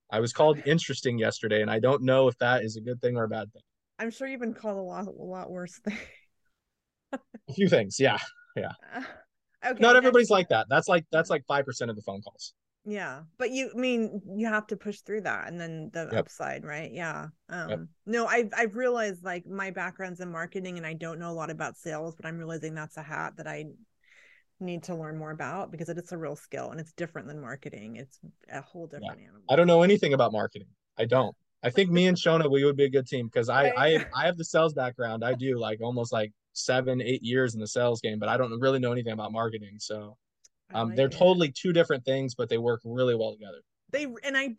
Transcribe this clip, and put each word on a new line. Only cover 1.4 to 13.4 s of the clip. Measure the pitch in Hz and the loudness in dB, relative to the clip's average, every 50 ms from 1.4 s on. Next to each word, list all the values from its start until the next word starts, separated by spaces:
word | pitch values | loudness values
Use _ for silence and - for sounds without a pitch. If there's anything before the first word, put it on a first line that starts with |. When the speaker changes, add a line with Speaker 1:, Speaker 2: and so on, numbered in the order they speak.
| - 110 107 107 | -2 2 2 2
Speaker 1:
and | 107 107 | 2 2
I | 107 113 | 0 2
don't | 110 127 135 139 131 | 4 4 2 4 4
know | 131 131 131 135 127 | 4 6 6 6 4
if | 113 - | 4 2
that | 123 120 127 123 110 | 2 2 2 2 0
is | 110 107 113 | -2 -6 -8
a | |
good | 107 123 123 123 | -8 -8 -8 -2
thing | - 123 123 120 | -2 0 0 0
or | 113 | -2
a | 110 | -2
bad | 107 110 104 107 | -2 -6 -8 -10
thing. | - - _ _ _ _ _ _ _ - | -14 -20 _ _ _ _ _ _ _ -8
Speaker 2:
I'm | 220 226 | -8 -8
sure | 220 - 269 269 | -6 -8 -8 -8
you've | 269 240 | -6 -6
been | 240 226 220 | -6 -6 -6
called | - - 214 202 196 | -6 -6 -6 -6 -6
a | |
lot, | 190 180 175 175 208 190 | -6 -8 -8 -8 -8 -10
a | |
lot | - - - 180 185 185 - - | -10 -12 -12 -12 -10 -10 -10 -10
worse | 180 180 180 170 - - | -10 -10 -10 -12 -14 -8
<laughs> | _ | _
things. | 208 202 - - - - - _ _ _ _ _ _ _ _ _ _ _ _ _ _ _ _ _ _ - | -8 -8 -8 -12 -16 -20 -20 _ _ _ _ _ _ _ _ _ _ _ _ _ _ _ _ _ _ -16
Speaker 1:
A | 254 - _ _ 226 - - 127 | -16 -16 _ _ -20 -16 -12 0
few | - 202 180 | 2 4 6
things. | 170 127 107 95 - - | 6 4 4 0 0 2
Yeah. | 135 127 104 - - - - - - _ _ | 2 2 2 2 -4 -8 -14 -20 -20 _ _
Yeah. | - 98 95 - - - - - | -8 -8 -8 -10 -14 -18 -14 -12
Speaker 2:
Uh, | 254 | -12
okay, | 262 - - - _ _ _ _ _ _ _ _ - | -12 -12 -14 -20 _ _ _ _ _ _ _ _ -6
Speaker 1:
Not | 240 262 - - 240 247 | -6 0 4 6 8 10
Speaker 2:
that's | 254 | 10
Speaker 1:
everybody's | 247 254 226 240 233 208 | 8 8 8 8 8 8
like | 214 190 180 - | 6 4 4 4
that. | - 110 104 98 | 2 2 2 4
That's | 135 156 - - | 2 2 4 4
like, | 185 175 156 - | 2 2 2 2
that's | - 156 170 - | 0 0 2 2
like | 180 147 131 - | 0 -2 -2 0
five | 143 143 135 | 0 0 0
percent | 131 120 - 123 117 | -2 -4 -6 -6 -6
of | 113 | -6
the | 107 - | -6 -8
phone | - 98 98 | -10 -10 -10
calls. | - - - _ - - - _ _ _ _ _ _ | -10 -14 -16 _ -20 -20 -20 _ _ _ _ _ _
Speaker 2:
Yeah. | 214 208 202 180 147 127 139 160 160 _ | -10 -8 -8 -6 -8 -10 -12 -16 -20 _
But | _ | _